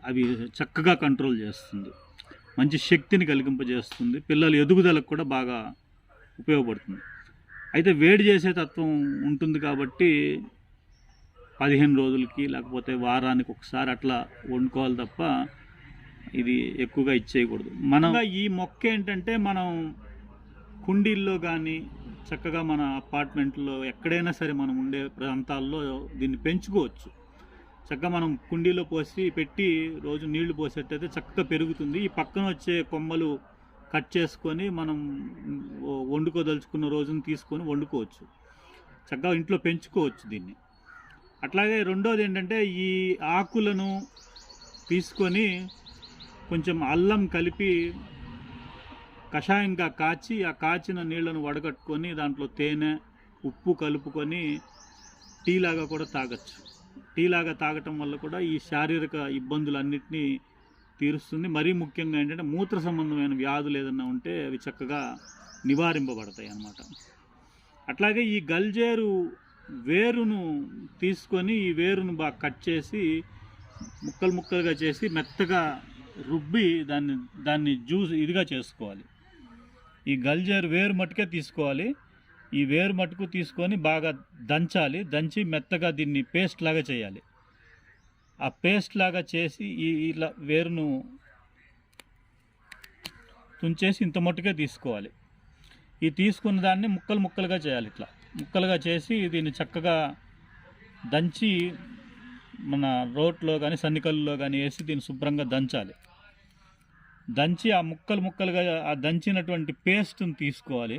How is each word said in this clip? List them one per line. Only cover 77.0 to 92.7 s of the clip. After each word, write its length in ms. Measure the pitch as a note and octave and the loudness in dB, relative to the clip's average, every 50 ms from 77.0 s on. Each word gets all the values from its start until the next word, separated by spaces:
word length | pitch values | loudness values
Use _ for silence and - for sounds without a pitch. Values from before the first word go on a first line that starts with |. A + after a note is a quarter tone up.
| C#3+ C#3+ C3+ C3 B2 B2+ - F3 C#3 D3 | 0 0 -2 -4 -6 -10 -16 -6 -2 0
దాన్ని 260 | D3 D3+ D3+ C#3+ C#3 B2 A#2+ A#2+ | 0 2 2 0 0 0 -2 -2
జ్యూస్ 260 | D#3+ F#3+ G3+ D#3+ E3 D#3 D3+ | 0 0 0 0 0 0 0
ఇదిగా 200 | D3+ F3 F#3+ F3+ C#3+ C#3+ | 0 0 0 0 -2 -4
చేసుకోవాలి. 520 | C3 - - - _ A2+ G2+ G2 G2 G2 - _ _ _ - - - - - - - - - - - - - - - _ - | -6 -6 -8 -12 _ -12 -12 -12 -14 -18 -20 _ _ _ -20 -20 -20 -20 -20 -20 -20 -20 -20 -20 -20 -20 -20 -20 -12 _ -2
ఈ 40 | C#3 C3 B2 | -2 0 2
గల్జేరు 440 | C#3 D3 E3+ F#3 F#3 G3+ G3 F3+ E3 | 0 0 2 2 2 2 2 2 2
వేరు 260 | D#3 F3 G3 G#3 G3+ F3+ | 2 2 2 2 2 0
మట్టుకే 260 | F#3 E3+ - - G#3 F3 E3 | -2 -2 -2 -4 -4 -2 -2
తీసుకోవాలి. 500 | E3+ D3 - - - D3+ C#3 C#3 C3+ F3+ A#3 C#4+ - - _ _ _ _ _ - - - - - | -6 -6 -6 -4 -2 -2 0 0 0 -2 -4 -4 -6 -10 _ _ _ _ _ -20 -20 -14 -4 0
ఈ 100 | C#3 C#3+ C3+ | 0 2 2
వేరు 240 | C#3+ D#3+ F#3 G3 G3 F3+ | 4 2 2 2 0 0
మట్టుకు 280 | F#3 E3+ F3 F3+ G3 F3 E3 | -2 -4 -4 -8 -8 -4 -4
తీసుకొని 420 | F#3 E3+ - - - F3 F#3 G#3 G3 D3+ | -4 -4 -4 -4 -4 -2 0 0 2 2
బాగా 260 | D#3 D#3 D#3+ D#3 D#3+ D3 C3+ - _ - - B2 G#2+ | 2 2 2 0 -2 -4 -4 -10 _ -20 -18 -4 0
దంచాలి, 500 | D3 D#3 F3 E3 - F#3+ D#3 C#3 C3+ F3+ G#3 D#3 C#3 | 2 2 2 2 2 2 2 2 0 -4 -6 -2 -2
దంచి 280 | D3 D#3+ D#3+ - G#3+ G#3 E3+ D#3 | -2 -2 0 0 -2 -2 0 -2
మెత్తగా 360 | D3+ C3 _ F#3 E3+ E3+ E3+ D#3+ C#3+ | -4 -2 _ -2 0 0 0 0 0
దీన్ని 240 | D#3 D3 D3 C#3 C3 - - | -2 0 0 0 -2 0 0
పేస్ట్ 280 | E3+ F#3+ F3+ - - E3 | 0 0 0 -2 -2 -2
లాగా 160 | D#3+ D#3 D#3+ C#3+ B2+ | 0 0 0 -2 -2
చేయాలి. 320 | C3+ A#2+ A2 G2 F#2+ F#2 _ _ _ _ _ _ _ _ _ - - _ _ _ - _ _ _ _ _ _ _ _ _ | -4 -4 -4 -6 -10 -14 _ _ _ _ _ _ _ _ _ -20 -20 _ _ _ -20 _ _ _ _ _ _ _ _ _
ఆ 100 | C#3+ C3 - _ - | -8 -8 -8 _ 2
పేస్ట్ 300 | F3+ G3 G#3 F3+ - - G#3 F#3+ | 2 2 2 0 0 0 0 2
లాగా 200 | F#3 E3+ F3+ E3 - - | 2 2 -2 -4 -2 -2
చేసి 300 | E3 E3+ D#3+ - - G#3 G3+ F3+ D#3+ D#3+ | -2 -2 -2 -4 -6 -10 -8 -6 -2 -2
ఈ, 40 | E3 E3 D3+ D#3 D#3+ | 0 0 0 0 -2
ఇలా 200 | D#3 D#3+ D#3+ D#3 - - D#3 C#3+ | -2 -2 -4 -6 -6 -10 -4 0
వేరును 380 | D3+ D#3+ E3+ E3+ E3+ E3 D#3 D3 C3+ C3 C3 - - - _ - - _ _ _ _ _ _ _ _ _ _ _ _ _ - _ _ _ _ _ _ _ _ _ _ _ _ _ | 2 2 2 0 -2 -2 0 0 -2 -2 -4 -10 -20 -20 _ -20 -20 _ _ _ _ _ _ _ _ _ _ _ _ _ -20 _ _ _ _ _ _ _ _ _ _ _ _ _